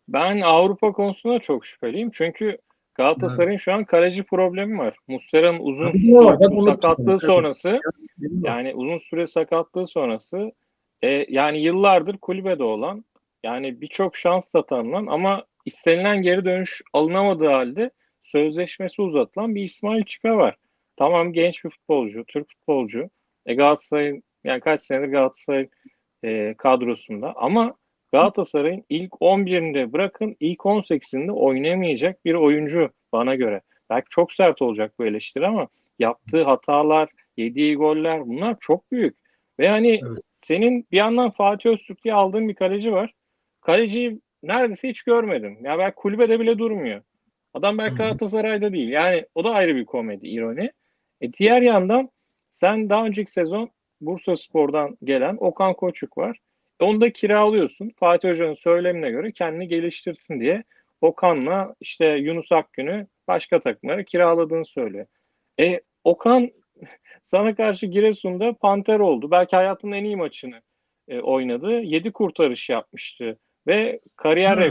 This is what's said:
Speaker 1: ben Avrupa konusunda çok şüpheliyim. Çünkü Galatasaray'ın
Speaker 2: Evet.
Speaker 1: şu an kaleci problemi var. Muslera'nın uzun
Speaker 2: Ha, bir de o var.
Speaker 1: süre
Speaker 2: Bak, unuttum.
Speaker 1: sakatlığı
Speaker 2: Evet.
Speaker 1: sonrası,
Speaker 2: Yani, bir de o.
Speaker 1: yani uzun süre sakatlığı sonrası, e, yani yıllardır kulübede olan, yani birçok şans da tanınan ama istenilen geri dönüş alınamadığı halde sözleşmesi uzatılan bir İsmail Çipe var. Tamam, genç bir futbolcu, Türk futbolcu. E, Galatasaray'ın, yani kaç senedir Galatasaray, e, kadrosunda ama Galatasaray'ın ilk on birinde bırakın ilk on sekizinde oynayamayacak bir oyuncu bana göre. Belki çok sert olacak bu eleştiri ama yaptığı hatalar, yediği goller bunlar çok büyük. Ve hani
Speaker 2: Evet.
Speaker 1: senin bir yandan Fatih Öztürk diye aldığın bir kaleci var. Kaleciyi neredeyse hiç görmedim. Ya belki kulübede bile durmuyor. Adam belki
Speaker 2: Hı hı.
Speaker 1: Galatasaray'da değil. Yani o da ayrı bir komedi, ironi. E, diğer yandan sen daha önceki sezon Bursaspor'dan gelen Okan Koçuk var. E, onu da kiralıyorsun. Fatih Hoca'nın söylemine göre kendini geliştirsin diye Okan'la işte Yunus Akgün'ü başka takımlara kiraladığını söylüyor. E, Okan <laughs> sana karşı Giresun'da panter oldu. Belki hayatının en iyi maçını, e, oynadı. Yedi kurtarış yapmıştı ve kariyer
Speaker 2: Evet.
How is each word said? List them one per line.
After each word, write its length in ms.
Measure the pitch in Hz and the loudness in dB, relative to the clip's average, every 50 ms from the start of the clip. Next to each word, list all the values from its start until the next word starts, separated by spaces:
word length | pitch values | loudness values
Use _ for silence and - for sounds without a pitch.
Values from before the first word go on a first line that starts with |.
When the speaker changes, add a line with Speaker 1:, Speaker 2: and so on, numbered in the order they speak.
| _ - | _ -6
Speaker 1:
ben 340 | - 135 160 185 202 208 | -2 0 0 0 0 0
Avrupa 500 | 190 170 160 165 180 196 202 185 - 214 | 2 4 6 6 6 4 2 0 0 -2
konusunda 480 | 196 - 202 202 190 - - 233 240 240 | 0 0 -2 -4 -4 -4 -4 -2 -2 -2
çok 260 | - - 147 120 - | -2 -2 -4 -4 -6
şüpheliyim. 460 | - - _ - 120 113 190 226 233 - | -8 -14 _ -8 -6 -6 -4 -6 -6 -4
Çünkü 440 | - 160 170 160 - 214 214 185 - _ _ _ _ _ _ _ | -4 -4 -4 -4 -4 -4 -4 -4 -6 _ _ _ _ _ _ _
Galatasaray'ın 540 | - 127 143 160 143 151 175 127 135 170 180 | 0 2 2 2 0 -2 -4 0 0 0 0
Speaker 2:
Evet. 100 | 208 190 | 0 -2
Speaker 1:
şu 120 | - - 185 | -2 -2 -2
an 100 | 208 214 | -2 -2
kaleci 380 | - - 165 170 180 180 190 190 | 2 2 4 4 4 2 -2 -6
problemi 540 | - - 180 185 180 180 190 202 208 220 190 | -4 0 0 0 0 0 -2 -6 -6 -4 -4
var. 180 | 135 110 - _ _ - | -4 -4 -6 _ _ -12
Muslera'nın 520 | 131 127 - - - 156 160 170 170 165 | -12 -12 -4 0 4 4 4 4 4 0
uzun 240 | - 147 135 135 160 | -2 -6 -4 -2 -2
Speaker 2:
Ha, 80 | 170 165 | 0 2
bir 200 | 196 185 226 240 | 4 8 10 12
de 60 | 240 | 12
o 60 | 233 | 12
var. 60 | 208 180 - | 10 10 8
Speaker 1:
süre 20 | 185 | 6
Speaker 2:
Bak, 60 | 196 | 6
unuttum. 140 | 202 202 202 208 190 196 | 6 4 4 4 4 4
Speaker 1:
sakatlığı 300 | - 165 165 147 123 117 | 4 2 2 2 2 0
Speaker 2:
Evet. 100 | 190 190 | 0 2
Speaker 1:
sonrası, 460 | 170 156 190 175 160 151 135 - - 180 | 4 4 4 4 4 2 -2 -4 -4 -2
Speaker 2:
Yani, 140 | 214 262 330 - - _ 311 311 _ - | -2 -2 -2 -4 -8 _ -14 -20 _ -12
bir 120 | 147 151 | -10 -8
de 40 | 175 180 175 | -6 -4 -4
o. 40 | - | -4
Speaker 1:
yani 260 | 117 120 127 135 - | -4 -4 -6 -6 -8
uzun 240 | - 127 143 170 165 | -6 -6 -6 -6 -8
süre 280 | - - - 160 175 156 | -8 -8 -6 -6 -6 -4
sakatlığı 600 | - 170 160 - - 165 170 - - 180 185 170 | -2 -4 -2 0 0 -2 -2 -4 -6 -8 -8 -6
sonrası, 640 | - 165 143 120 113 110 - _ - 185 208 220 - _ _ _ _ _ _ _ _ _ | -4 -4 -2 -2 -4 -6 -8 _ -10 -8 -8 -8 -10 _ _ _ _ _ _ _ _ _
e, 240 | - 123 139 143 143 - | -2 -2 0 -2 -2 -2
yani 320 | 127 135 143 151 151 151 | 0 0 0 2 0 0
yıllardır 560 | 151 165 175 190 196 202 190 180 156 175 202 196 | 0 0 0 2 4 4 4 4 2 0 -6 -8
kulübede 460 | - - 180 190 185 190 180 147 135 | -8 -8 -8 -6 -4 -4 -4 -2 -2
olan, 420 | 113 110 107 107 160 196 214 226 _ _ _ _ _ _ _ - | -2 -2 -4 -6 -8 -8 -10 -16 _ _ _ _ _ _ _ -10
yani 380 | 113 120 127 135 135 123 120 | -8 -8 -8 -8 -10 -10 -12
birçok 360 | 147 147 - - 196 185 - - | -14 -10 -4 -4 -4 -4 -4 -2
şans 360 | - 175 180 185 180 - - | -2 0 0 0 -2 -2 0
da 120 | 170 143 | 0 0
tanınan 400 | - - 123 113 117 147 190 214 - | 0 -2 -4 -4 -4 -4 -6 -6 -4
ama 380 | 143 156 185 196 196 190 - _ _ _ - | -4 -2 0 0 -2 -2 -4 _ _ _ -18
istenilen 560 | - - - - 170 165 175 185 202 208 202 | -18 -14 -4 0 2 2 2 2 0 0 0
geri 240 | 185 180 180 190 185 | 2 2 2 2 0
dönüş 360 | 185 180 185 185 175 - - - _ - | 0 -2 -2 -4 -6 -10 -14 -10 _ 0
alınamadığı 540 | 147 156 160 175 190 196 202 190 160 156 156 | 0 2 2 2 2 2 2 2 2 2 2
halde 440 | 139 131 127 123 131 185 226 254 - _ _ _ _ _ _ | 2 2 0 -2 -4 -6 -6 -6 -8 _ _ _ _ _ _
sözleşmesi 760 | _ - 147 151 156 151 165 180 170 - - 190 180 - - | _ 0 0 0 0 0 -4 -6 -8 -8 -10 -10 -8 -6 -4
uzatılan 540 | 202 185 156 143 120 - - 190 214 233 214 | -4 -2 0 0 -2 -2 -2 -6 -4 -4 -4
bir 80 | 202 202 | -6 -6
İsmail 400 | 175 - - - 208 220 226 208 | -8 -10 -8 -6 -4 -2 -2 -2
Çipe 280 | - - - - 226 | -4 -6 -6 -2 0
var. 240 | 226 214 165 110 - _ _ _ _ _ _ _ _ - | 2 4 4 2 0 _ _ _ _ _ _ _ _ 0
Tamam, 360 | 139 147 175 170 170 175 165 | 0 2 2 2 0 0 0
genç 320 | 165 165 175 170 - - | 0 0 0 0 -4 -12
bir 40 | 165 | -16
futbolcu, 540 | - _ _ - 160 143 123 107 101 113 117 - | -16 _ _ -2 0 0 0 -2 -6 -10 -12 -10
Türk 220 | - 151 147 - | -8 -8 -8 -10
futbolcu. 600 | _ _ _ - 151 135 123 107 107 117 151 196 _ _ _ _ _ _ _ | _ _ _ -2 -2 -2 -2 -4 -6 -8 -10 -10 _ _ _ _ _ _ _
E, 80 | - 120 | -4 0
Galatasaray'ın, 680 | 127 143 143 151 147 _ - 151 151 147 147 143 143 - _ _ _ - | 2 4 4 4 2 _ -4 -4 -2 -2 -2 -4 -8 -12 _ _ _ -6
yani 160 | 143 131 127 | -6 -6 -4
kaç 220 | - 156 156 147 | -2 -2 -2 -2
senedir 260 | - - 139 131 143 139 | -2 -4 -4 -4 -2 -2
Galatasaray, 560 | 135 143 131 131 - _ _ - 139 135 135 135 _ _ _ - _ _ _ _ _ _ - | 0 2 0 0 0 _ _ -4 -2 -2 -2 -4 _ _ _ -20 _ _ _ _ _ _ -8
e, 320 | 113 110 110 104 104 110 - | -6 -4 -4 -4 -6 -6 -2
kadrosunda 760 | - 135 131 127 123 120 117 - - - 113 101 117 156 - | 0 2 2 2 2 -2 -6 -6 -8 -12 -12 -10 -10 -10 -8
ama 400 | - - 135 190 233 226 240 262 _ _ _ _ _ _ _ | -4 -2 0 2 2 0 0 -4 _ _ _ _ _ _ _
Galatasaray'ın 720 | - 135 170 202 196 - 180 - - 147 143 160 180 196 - - | 2 4 4 4 2 -2 -4 -2 -2 -2 -2 -2 -2 -6 -8 -6
ilk 320 | 147 160 180 180 - - | -6 -6 -6 -8 -4 0
on 240 | - 175 190 196 202 | 2 2 4 2 2
birinde 480 | 180 185 180 165 160 143 139 131 117 120 | 0 -2 -2 -2 -2 -2 -4 -4 -2 -2
bırakın 420 | 156 196 185 - - 220 214 220 - | -2 -4 -4 -4 -6 -8 -8 -6 -4
ilk 260 | 151 160 175 - - | -4 -4 -4 -2 -2
on 160 | 196 208 214 | 0 0 0
sekizinde 500 | 190 - 170 139 - - - 131 147 185 | 0 -2 -4 -4 -4 -6 -8 -6 -6 -4
oynayamayacak 920 | 208 - - 135 131 131 139 160 175 185 185 170 147 113 139 180 185 - - | -2 0 2 2 2 0 0 -2 -2 -2 -2 -2 -2 -2 -2 -4 -4 -4 -2
bir 80 | 170 165 | -2 0
oyuncu 560 | 175 156 147 147 151 151 147 151 175 160 135 _ _ _ _ - | 2 4 4 2 2 0 -2 -2 0 -2 -2 _ _ _ _ -2
bana 220 | 113 120 127 135 | -2 0 0 0
göre. 260 | 131 127 113 101 95 - _ _ _ _ - | 0 -2 -2 -2 -4 -8 _ _ _ _ -4
Belki 180 | 113 127 - _ | -4 -4 -4 _
çok 240 | - - 175 180 - | 0 0 0 0 2
sert 280 | - 196 175 156 - | 2 2 2 2 2
olacak 320 | 139 120 110 104 107 110 _ - | -2 -2 -2 -2 -4 -6 _ -6
bu 60 | 123 | -4
eleştiri 420 | 110 104 107 - - - 135 151 190 | -4 -4 -6 -8 -10 -6 -4 -2 -2
ama 200 | 220 208 147 - _ _ _ _ _ - | -2 -2 -4 -6 _ _ _ _ _ -4
yaptığı 440 | 120 113 117 - _ - 151 165 160 | -2 -2 -2 -4 _ -2 0 0 2
hatalar, 640 | 139 135 127 _ - 147 147 151 151 156 156 156 151 _ _ _ _ _ - | 2 2 0 _ 0 0 2 2 4 2 2 2 0 _ _ _ _ _ -6
yediği 380 | 113 117 120 135 151 151 151 | -6 -6 -2 -2 0 0 0
goller 520 | 139 151 151 156 156 156 165 165 160 139 117 | 0 0 0 0 0 -2 -4 -4 -4 -6 -8
bunlar 300 | 117 139 180 226 226 - | -8 -6 -6 -6 -6 -6
çok 320 | - - 151 180 - - | -2 -2 -2 -2 -2 -4
büyük. 240 | - 247 214 135 - _ _ _ _ _ _ _ _ - | -4 -2 -2 -2 -4 _ _ _ _ _ _ _ _ 0
Ve 100 | 139 185 | 0 2
hani 320 | 214 214 226 240 226 208 139 120 | 2 2 2 2 2 0 -2 -6
Speaker 2:
Evet. 120 | 117 113 - _ _ _ | -12 -12 -16 _ _ _
Speaker 1:
senin 480 | - - 160 180 220 240 254 240 233 _ | -6 -4 -2 0 2 0 0 -2 -4 _
bir 60 | 175 185 | 0 2
yandan 340 | 208 220 233 240 247 233 | 2 2 2 0 0 0
Fatih 380 | 196 - 202 196 208 202 - 233 | 0 0 0 0 0 0 0 0
Öztürk 340 | 226 208 - - 185 - - | 0 0 -2 -10 -18 -10 -6
diye 100 | 226 220 | -2 2
aldığın 360 | 202 196 190 190 220 220 214 | 2 2 2 0 -2 -4 -4
bir 60 | 202 | -4
kaleci 360 | - 190 185 196 208 208 233 | -2 -2 -2 -2 -2 -4 -2
var. 220 | 214 185 208 226 _ _ _ _ _ _ _ _ _ _ | -2 -2 -2 -4 _ _ _ _ _ _ _ _ _ _
Kaleciyi 580 | - - 165 202 233 214 202 233 247 240 220 - _ _ _ _ - | -2 0 2 2 2 0 -2 -4 -4 -6 -6 -10 _ _ _ _ -8
neredeyse 460 | 151 196 247 254 233 202 - - 262 | -4 -2 -2 -2 -2 -4 -6 -8 -10
hiç 120 | 226 - - | -10 -6 -2
görmedim. 540 | - 233 233 226 214 180 127 107 104 101 107 | 0 0 2 2 0 -2 -4 -6 -8 -12 -12
Ya 160 | 117 135 151 165 | -8 -6 -2 -2
belki 180 | 190 196 - | -2 -2 -4
kulübede 440 | - - 202 202 214 247 220 226 233 | -4 -6 -4 0 0 2 2 2 2
bile 180 | 226 226 233 202 | 2 0 0 0
durmuyor. 440 | 233 226 214 196 151 120 104 101 - _ _ _ _ _ _ _ _ _ - | -2 -4 -4 -4 -6 -6 -8 -10 -12 _ _ _ _ _ _ _ _ _ -10
Adam 240 | 135 151 202 208 220 | -4 -2 -2 -2 -2
belki 140 | 214 220 | -4 -4
Speaker 2:
Hı 20 | 127 | -4
hı. 40 | 127 | -4
Speaker 1:
Galatasaray'da 760 | 220 220 214 - 226 202 196 220 214 220 220 208 202 208 190 | -4 -4 -4 -4 -6 -4 -4 -2 -2 -2 -2 -2 -4 -4 -4
değil. 160 | 170 127 113 | -4 -4 -2
Yani 360 | 131 151 165 180 180 165 - - - | -2 0 0 0 0 -2 -2 -6 -6
o 80 | 160 175 | -4 -2
da 80 | 220 | 0
ayrı 240 | 233 208 190 170 151 | 0 2 2 2 0
bir 100 | 131 117 | -2 -4
komedi, 420 | - - 127 113 110 104 95 - - | -6 -6 -6 -6 -6 -8 -12 -12 -10
ironi. 440 | 104 117 113 113 117 147 196 269 - _ _ _ _ _ _ _ _ - | -8 -8 -6 -6 -6 -6 -8 -8 -10 _ _ _ _ _ _ _ _ -12
E, 120 | - 120 123 | -12 -10 -4
diğer 280 | - 196 214 240 247 | 0 2 4 4 4
yandan 480 | 247 240 226 196 185 185 220 254 269 254 _ _ _ _ _ _ _ _ _ | 4 4 4 4 2 2 2 0 0 -2 _ _ _ _ _ _ _ _ _
sen 360 | - - 185 208 220 214 202 | -2 0 0 0 0 0 0
daha 160 | 202 214 226 | 0 0 0
önceki 260 | 220 202 202 208 - | 0 -2 -4 -6 -6
sezon 380 | - 185 175 160 175 214 233 233 _ _ _ _ _ - 147 151 185 180 | -4 -4 -2 -2 -2 -4 -6 -8 _ _ _ _ _ -14 -10 -8 -8 -6
Bursaspor'dan 800 | - - 175 156 - - - 160 151 143 139 151 147 143 - - - | -4 -4 -4 -4 -4 -4 0 0 0 2 0 -2 -2 -4 -6 -8 -4
gelen 340 | 131 139 131 127 156 202 226 | -2 0 0 0 -2 -2 -2
Okan 340 | 208 185 - - 190 190 180 | -2 -2 0 0 0 0 0
Koçuk 440 | - - 180 170 - - - - - | -2 -4 -6 -6 -6 -10 -12 -6 -6
var. 220 | 170 214 233 - _ _ _ _ _ _ _ - | -4 -4 -6 -8 _ _ _ _ _ _ _ -2
E, 40 | 170 | 0
onu 160 | 196 214 214 | 2 2 4
da 80 | 226 240 | 2 2
kiralıyorsun. 840 | 233 - - 202 208 208 214 214 214 214 170 - - - 196 226 - - | 0 0 0 2 2 4 4 4 4 2 0 0 -2 -8 -14 -14 -6 0
Fatih 300 | - 175 175 170 - 185 | 2 2 2 2 2 0
Hoca'nın 220 | 175 165 170 160 151 | 0 0 -2 -4 -4
söylemine 540 | - - 170 170 175 180 180 180 170 156 131 | -2 0 2 2 2 2 0 -2 -2 -4 -4
göre 200 | 113 131 175 220 | -4 -4 -6 -6
kendini 360 | 208 - 175 165 156 165 185 170 | -6 -6 -6 -4 -4 -6 -6 -4
geliştirsin 720 | 170 165 165 170 160 - - 180 165 - _ - 160 127 | -4 -4 -4 -4 -6 -8 -10 -10 -10 -10 _ -10 -8 -4
diye 240 | 113 135 175 208 226 _ _ _ _ _ _ _ | -2 -2 -2 -2 -4 _ _ _ _ _ _ _
Okan'la 760 | - 165 156 - - 180 170 143 127 147 180 196 190 - - - | 0 0 2 2 2 2 2 2 0 -2 -2 -2 -4 -6 -10 -16
işte 240 | - - - - 170 156 | -18 -12 -4 0 2 2
Yunus 440 | 151 147 139 151 165 170 151 - | 2 0 -2 -4 -4 -6 -2 0
Akgün'ü 560 | 175 156 151 _ _ - 131 151 185 214 202 - _ _ _ - | 0 0 0 _ _ -10 -8 -6 -6 -8 -10 -12 _ _ _ -4
başka 320 | 185 170 - - 185 165 | -2 -2 -2 0 -2 -2
takımlara 440 | - 135 107 - - - 156 202 190 | 0 -2 -6 -6 -6 -6 -6 -6 -6
kiraladığını 640 | - - 175 175 170 170 170 165 156 160 165 160 | -4 0 2 2 2 2 2 0 -2 -2 -6 -6
söylüyor. 400 | - - 139 123 110 95 98 107 - _ _ _ _ _ _ _ _ _ - | -8 -8 -8 -8 -8 -8 -10 -16 -18 _ _ _ _ _ _ _ _ _ 0
E, 220 | 151 175 180 175 - _ _ _ - | 0 0 0 -2 -8 _ _ _ 0
Okan 460 | 165 175 - - 226 247 254 240 247 - _ _ _ _ | 0 0 2 4 4 4 4 4 0 -4 _ _ _ _
<laughs> 480 | _ - - - - _ _ - _ _ | _ -20 -20 -20 -20 _ _ -20 _ _
sana 320 | _ - 185 208 220 214 | _ 0 0 0 0 0
karşı 300 | 202 220 214 202 180 - | 0 0 -2 -2 -2 -4
Giresun'da 680 | 196 175 202 208 220 214 - - 185 180 180 208 240 233 | -4 0 2 2 2 0 0 -4 -8 -6 -4 -4 -4 -4
panter 460 | - - 202 196 202 196 220 220 214 | 0 0 0 0 0 0 0 2 2
oldu. 320 | 208 185 147 117 120 147 | 4 2 2 0 0 0
Belki 240 | 165 180 180 180 - | 2 2 2 2 2
hayatının 360 | 185 185 190 196 190 - 208 | 2 2 0 -2 -6 -8 -10
en 120 | 202 202 202 | -8 -6 -6
iyi 120 | 208 208 | -6 -6
maçını, 460 | 190 170 143 - - - 127 120 113 _ _ _ _ _ _ _ _ _ - | -6 -6 -8 -10 -12 -18 -18 -18 -18 _ _ _ _ _ _ _ _ _ -12
e, 120 | 135 123 | -12 -8
oynadı. 600 | - - 131 131 131 127 120 120 147 202 233 240 | -4 -2 -2 0 0 -2 -4 -4 -4 -4 -4 -4
Yedi 300 | 233 170 156 160 170 220 | -4 -2 -4 -4 -4 -4
kurtarış 580 | 202 - 220 180 - - 165 139 123 117 - - | -4 -2 -4 -2 0 0 0 0 0 -2 -6 -6
yapmıştı 680 | 131 117 - _ - - - - - - 123 113 110 - _ _ _ _ - 147 | -4 -6 -6 _ -14 -20 -18 -18 -16 -12 -10 -10 -10 -12 _ _ _ _ -2 0
ve 320 | 180 208 220 226 - - _ _ _ | 0 0 0 -2 -4 -8 _ _ _
kariyer 420 | - - 156 160 170 190 190 196 185 | -4 0 0 2 2 4 2 2 4
Speaker 2:
Evet. 100 | 180 156 | 2 0